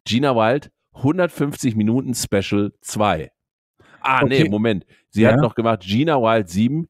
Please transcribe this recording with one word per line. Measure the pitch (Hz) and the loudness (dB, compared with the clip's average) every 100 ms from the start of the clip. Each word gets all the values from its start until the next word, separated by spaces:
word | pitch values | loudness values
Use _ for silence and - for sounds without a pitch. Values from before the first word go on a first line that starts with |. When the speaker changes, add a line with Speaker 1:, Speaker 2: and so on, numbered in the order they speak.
| - | -4
Speaker 1:
Gina | 117 143 117 | 0 2 2
Wild, | 110 143 - _ _ | 2 0 -6 _ _
hundertfünfzig | - 131 180 175 - 147 - 131 107 | -4 -2 0 -2 -2 -6 -4 -4 0
Minuten | 107 123 135 | 0 0 -2
Special | 117 - 101 - 101 101 - | -6 -4 -4 0 -2 -2 -8
zwei. | - 107 104 80 78 _ _ _ _ _ _ - | -10 -2 0 -2 -6 _ _ _ _ _ _ -8
Ah, | - 131 | -2 0
nee, | 120 135 | 2 2
Speaker 2:
Okay. | 160 | 2
Speaker 1:
Moment. | 104 113 98 - _ _ | 0 -2 -2 -6 _ _
Sie | 104 | 2
Speaker 2:
Ja. | 113 | 4
Speaker 1:
hat | 139 | 4
noch | 127 - | 2 0
gemacht | 113 110 | 0 -2
Gina | 90 107 160 143 | -2 0 2 2
Wild | 110 113 90 | 2 0 0
sieben, | 90 120 151 | 0 0 -2